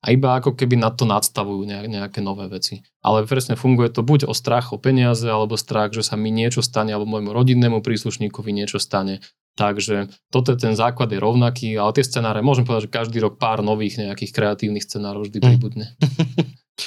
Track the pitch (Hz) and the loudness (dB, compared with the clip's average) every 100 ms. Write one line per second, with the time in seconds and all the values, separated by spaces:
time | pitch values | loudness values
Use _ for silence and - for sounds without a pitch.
0 | - 127 135 127 127 127 123 123 113 123 | 4 4 4 2 0 0 2 4 2 2
1 | 117 104 - - 101 98 101 101 107 104 | 2 2 0 -4 -4 -4 -6 -8 -8 -8
2 | 101 101 98 98 95 95 - 104 _ _ | -8 -6 -6 -6 -8 -6 -6 -8 _ _
3 | - 110 107 135 123 117 131 123 120 117 | 2 2 2 -2 0 0 4 4 4 0
4 | 117 147 143 113 - 120 120 107 135 131 | 4 4 2 -4 0 0 0 -4 0 4
5 | 123 117 117 110 110 110 - 110 107 113 | 4 2 0 0 0 -4 -4 -2 -2 -2
6 | 104 107 110 110 117 120 120 - 110 107 | -4 -2 -2 0 0 0 -2 -2 -2 -2
7 | 104 110 104 110 127 123 120 113 110 110 | -4 -4 -4 2 4 6 4 2 0 -2
8 | 120 - 104 - 107 101 101 101 - 101 | -4 -6 -6 -6 -6 -4 -4 -6 -2 -2
9 | 95 95 - _ _ - 104 104 104 104 | -2 -6 -12 _ _ -2 -2 0 -2 -2
10 | 98 - _ 131 123 123 117 107 117 123 | -4 -12 _ 0 2 2 2 2 0 0
11 | 120 104 104 120 120 120 113 110 104 110 | -2 0 2 4 2 0 -4 0 0 2
12 | 131 123 113 107 123 131 120 113 107 117 | 0 0 -2 0 2 2 2 0 -2 -4
13 | 113 113 107 - 113 110 104 107 107 95 | -4 0 -2 0 -2 0 0 0 -2 -4
14 | 101 101 101 - 104 104 107 104 - - | -8 -8 -6 -2 -2 -2 -4 -4 -8 -8
15 | 104 101 104 107 123 123 - - 110 - | -8 -8 -8 2 6 6 2 -6 -12 -2
16 | - - 160 - - - _ - | -2 0 -2 0 -4 -6 _ -14